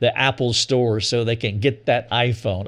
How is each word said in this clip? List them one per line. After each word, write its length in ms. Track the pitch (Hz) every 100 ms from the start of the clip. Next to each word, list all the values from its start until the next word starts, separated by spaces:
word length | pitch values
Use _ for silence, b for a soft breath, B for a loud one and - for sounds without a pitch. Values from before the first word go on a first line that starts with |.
the 180 | 120 -
Apple 360 | 135 131 123
Store 480 | 113 - 127 120 110
so 200 | - 120
they 140 | 113 113
can 240 | 113 101
get 240 | 135 -
that 240 | - 120 -
iPhone. 560 | 117 123 113 110 92